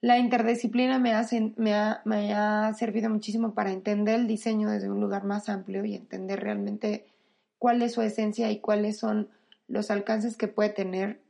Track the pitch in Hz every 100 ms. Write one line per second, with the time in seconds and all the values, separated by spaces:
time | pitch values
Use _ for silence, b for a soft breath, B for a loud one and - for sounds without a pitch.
0 | 240 240 240 240 226 233 240 240 254 262
1 | 247 220 226 233 220 220 220 208 214 220
2 | 214 214 208 208 208 214 214 220 226 208
3 | 220 214 214 220 226 214 202 190 202 208
4 | 208 226 233 220 233 220 214 208 196 202
5 | 208 196 196 208 208 202 190 190 208 202
6 | - 190 190 196 208 208 202 208 214 214
7 | b b b b b _ 240 240 233 233
8 | 220 214 214 214 226 214 - 208 214 214
9 | 220 214 208 b b b _ 214 208 202
10 | 202 220 226 226 208 - 208 208 190 185
11 | 196 - _